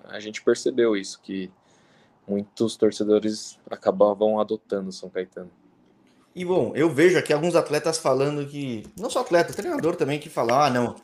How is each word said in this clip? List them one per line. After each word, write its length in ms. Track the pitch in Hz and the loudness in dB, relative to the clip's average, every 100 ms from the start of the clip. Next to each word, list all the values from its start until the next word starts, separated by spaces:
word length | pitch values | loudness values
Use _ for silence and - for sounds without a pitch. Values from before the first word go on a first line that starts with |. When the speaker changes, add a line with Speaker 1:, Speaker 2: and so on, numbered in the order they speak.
| - | -16
Speaker 1:
a 140 | 101 | -14
gente 240 | 107 107 | -12 -4
percebeu 540 | - 117 143 127 120 104 | 0 2 2 2 2 2
isso, 240 | 95 - | -4 -12
que 320 | - 98 92 _ _ _ _ _ _ _ - | -10 -8 -8 _ _ _ _ _ _ _ -6
muitos 480 | 101 104 - 113 - | -6 -6 -4 -4 2
torcedores 880 | 107 - 104 107 107 107 - - - | 0 2 2 2 2 -4 -10 -18 -14
acabavam 720 | - - 95 104 101 107 107 | -6 0 4 4 4 2 2
adotando 480 | 104 107 - 101 95 | -2 -4 -4 -6 -6
o 40 | |
São 180 | 92 92 | -10 -12
Caetano. 400 | 92 92 - 90 _ _ _ _ _ _ _ _ | -10 -10 -10 -18 _ _ _ _ _ _ _ _
Speaker 2:
E, 120 | - 180 | -8 -2
bom, 280 | 180 120 117 | 0 0 2
eu 120 | 165 | 2
vejo 300 | 131 175 160 | 6 6 6
aqui 140 | - | 2
alguns 240 | 147 170 165 | 0 2 2
atletas 420 | 143 147 165 160 | 2 -2 -2 -2
falando 480 | 151 131 139 147 143 | 0 2 0 -2 -6
que, 380 | 147 139 113 104 - | -8 -6 -8 -10 -10
não 140 | 214 | -6
só 100 | 269 | -4
atleta, 320 | 254 170 170 | 2 2 2
treinador 440 | - 359 311 160 175 | -2 -6 -2 -2 -2
também, 220 | 139 151 | -2 -4
que 120 | 160 | -6
fala, 360 | - 117 127 147 | -4 2 4 4
"Ah, 40 | |
não, 240 | 123 120 - | 2 -2 -4